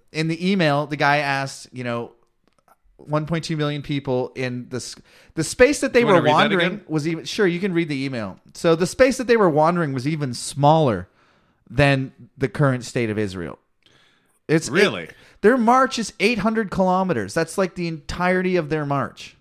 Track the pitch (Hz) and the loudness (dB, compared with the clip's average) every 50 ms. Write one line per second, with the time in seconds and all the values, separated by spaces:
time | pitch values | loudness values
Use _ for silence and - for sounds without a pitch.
0 | _ _ - 156 160 160 165 160 180 185 202 190 170 151 143 143 151 143 151 143 | _ _ -6 -4 -2 -2 -2 -2 0 0 2 2 2 2 2 0 -2 -2 -2 0
1 | 151 143 143 147 147 139 139 139 139 135 - - - - - 127 123 120 117 117 | 2 2 4 2 2 0 -2 -2 -4 -6 -8 -12 -18 -16 -12 -8 -6 -6 -4 -6
2 | 117 - - _ _ _ _ _ _ _ _ _ _ _ _ _ _ _ _ - | -6 -8 -12 _ _ _ _ _ _ _ _ _ _ _ _ _ _ _ _ -20
3 | - 143 151 151 156 147 170 165 156 - 165 151 147 147 147 147 135 - 147 139 | -8 -4 -2 -2 -2 -2 -4 -4 -4 -4 -4 -2 -2 -4 -4 -6 -6 -6 -6 -4
4 | - 139 127 127 127 123 - - 131 127 123 123 123 - 131 120 - - - - | -2 -2 -2 -2 -2 -4 -6 -6 -6 -6 -6 -8 -10 -10 -10 -10 -10 -10 -14 -18
5 | - _ _ _ _ _ - 160 156 - - - 247 277 294 - 285 262 - 247 | -20 _ _ _ _ _ -6 -6 -4 -2 2 2 2 2 2 0 -2 0 2 2
6 | 240 220 196 170 147 147 147 160 - - 196 180 170 185 - 208 - - 156 156 | 4 4 4 4 4 4 4 4 2 2 2 0 0 0 -2 -6 -8 -6 -6 -4
7 | 143 165 165 165 - - - - 208 180 170 175 196 196 175 170 170 151 151 131 | -4 -4 -6 -6 -8 -8 -2 0 0 0 0 -2 -4 -2 -2 -2 -2 -2 -4 -6
8 | 135 139 135 117 107 95 87 - _ _ - - - 170 165 160 180 - - - | -6 -6 -6 -6 -8 -8 -10 -14 _ _ -8 0 2 2 4 4 2 0 2 4
9 | 262 269 247 - 247 214 240 226 202 175 143 151 151 165 175 175 165 143 135 131 | 4 4 4 0 0 2 4 4 4 4 4 4 2 2 2 0 -2 -2 -4 -4
10 | 120 147 165 151 147 127 117 - - - - 135 143 143 156 160 156 131 104 87 | -4 -4 -4 -4 -4 -6 -6 -8 -10 -10 -2 2 4 6 6 6 4 2 0 -2
11 | 87 - _ _ _ _ _ _ _ _ _ _ _ - 117 123 147 139 139 131 | -4 -10 _ _ _ _ _ _ _ _ _ _ _ -6 0 2 4 4 4 2
12 | 135 131 - - 123 - _ - 135 127 - - 151 135 127 123 117 - - 131 | -2 -6 -10 -16 -20 -18 _ -4 -4 -2 0 2 2 2 2 0 -4 -6 -4 -4
13 | 117 107 104 107 107 98 92 95 85 71 52 - _ _ _ _ _ _ _ _ | -2 -2 -2 -2 -4 -4 -6 -8 -10 -10 -12 -14 _ _ _ _ _ _ _ _
14 | _ _ _ _ _ _ _ _ _ - 147 165 156 - 123 185 208 180 113 90 | _ _ _ _ _ _ _ _ _ 0 0 0 0 0 2 2 2 2 0 -4
15 | 82 78 - _ - - _ _ - 208 254 262 220 226 247 262 269 254 - 240 | -8 -12 -16 _ -20 -20 _ _ 4 4 4 4 4 4 4 4 4 2 -2 -4
16 | 214 - - - 180 214 240 214 175 226 220 220 220 175 - 185 190 185 180 185 | -8 -6 -4 0 0 0 0 0 0 0 0 0 -2 -2 0 0 0 2 2 0
17 | 190 185 160 117 101 95 - 170 160 - - - 190 175 - 180 175 170 165 151 | 0 0 -2 -2 -4 -4 -2 -4 -4 -2 -2 -2 -2 -2 -2 -6 -6 -6 -6 -8
18 | - - - 180 180 185 185 185 185 185 180 175 156 143 156 156 147 143 143 139 | -10 -10 -6 -4 -2 0 0 0 0 0 0 0 0 -2 -2 -4 -2 -2 -2 -2
19 | 120 - - - - - - _ | -4 -4 -8 -14 -20 -20 -20 _